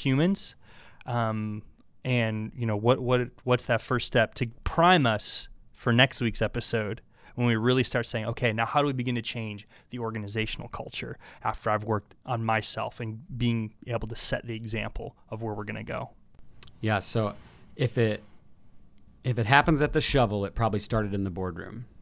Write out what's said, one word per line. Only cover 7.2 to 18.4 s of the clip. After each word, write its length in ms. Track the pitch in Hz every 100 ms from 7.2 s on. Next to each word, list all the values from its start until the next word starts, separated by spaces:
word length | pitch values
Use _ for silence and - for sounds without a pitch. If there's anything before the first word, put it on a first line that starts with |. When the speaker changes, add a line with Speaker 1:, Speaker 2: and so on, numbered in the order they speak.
| -
Speaker 1:
when 120 | - 120
we 100 | 113
really 280 | 117 127
start 200 | 127 123
saying, 220 | 117 117 110
"Okay, 260 | 113 120
now 140 | 110 117
how 140 | 151
do 40 | 143
we 60 |
begin 220 | 131 123
to 80 | 120
change 440 | 110 120 110 104 - - -
the 80 | 123
organizational 720 | 113 110 101 110 113 - -
culture 480 | - - - 120 117 - -
after 280 | - - 110
I've 140 | 107
worked 300 | 107 107 - - -
on 180 | 120
myself 560 | 113 110 - - 110 -
and 220 | 113 110 147 120
being 360 | 120 117 107 - -
able 220 | 117 113
to 80 | 113
set 300 | - 127 117
the 80 |
example 640 | 113 113 110 104 - - - -
of 120 | 110
where 140 | 113
we're 100 | 107
gonna 200 | 104 107
go?" 260 | - 117 123 - - - - - - -
Speaker 2:
Yeah, 180 | 107 104
so 360 | - 117 104 - - - - -
if 200 | 123 -
it, 260 | 113 104 - -